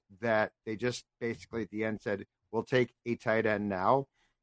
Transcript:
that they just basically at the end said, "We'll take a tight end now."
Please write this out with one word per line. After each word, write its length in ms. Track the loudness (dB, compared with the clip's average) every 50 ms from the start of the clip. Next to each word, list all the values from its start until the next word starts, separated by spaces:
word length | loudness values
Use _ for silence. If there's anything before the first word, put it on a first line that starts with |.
| _ _ -14 -4
that 300 | 0 2 4 4 4 2 _ _ -8
they 120 | -8 -6
just 300 | -2 -2 -2 -2 -4 -8 _ _ -8
basically 440 | -6 -6 -6 -6 -10 -10 -6 -6 -6
at 80 | -6
the 140 | -4 -4 -2
end 180 | -2 -4 -4 -4
said, 240 | -4 -4 -4 -6 _ _ _ _ -6
"We'll 120 | -4 -4 -2
take 300 | 2 2 2 2 2 _ _ -6
a 120 | -4 -4
tight 320 | -2 0 0 2 2 4 2
end 200 | 2 2 0 -2
now." 380 | -2 0 2 2 2 2 0 _ _ _ _ _ _ _